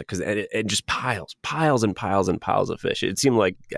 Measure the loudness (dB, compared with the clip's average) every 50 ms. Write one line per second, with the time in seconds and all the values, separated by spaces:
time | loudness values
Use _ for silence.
0 | -4 -6 -8 -4 -4 -2 -2 -2 -4 -4 -4 -4 -2 -2 -4 -4 -4 -4 -4 -2
1 | -2 -2 -4 -4 -6 -12 -16 -12 -10 -6 -2 0 2 4 4 4 2 0 0 -2
2 | -2 0 2 2 2 2 0 0 0 0 2 2 2 0 -2 -4 -4 -4 -2 -2
3 | -2 -2 0 2 2 4 4 4 4 2 0 -4 -10 -10 -6